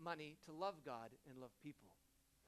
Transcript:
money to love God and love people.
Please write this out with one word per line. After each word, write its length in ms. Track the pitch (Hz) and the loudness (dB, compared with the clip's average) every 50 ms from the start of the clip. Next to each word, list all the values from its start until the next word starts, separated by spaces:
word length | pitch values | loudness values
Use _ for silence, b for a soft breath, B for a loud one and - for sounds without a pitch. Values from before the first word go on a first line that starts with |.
| 165 | 2
money 340 | 175 165 151 151 147 151 - - | 2 4 4 2 -2 -4 -4 -6
to 80 | 165 156 | -4 0
love 220 | 160 185 202 202 156 131 | 4 4 4 4 2 0
God 240 | 147 123 113 113 110 123 - - 139 | 0 0 0 0 -2 -6 -8 -10 -8
and 80 | 127 127 | -6 -6
love 140 | 127 120 - - | -6 -6 -8 -6
people. 280 | - 147 - - 104 95 - - - - - - - - - - B | -6 -6 -6 -6 -10 -18 -18 -20 -20 -20 -20 -20 -20 -20 -20 -20 B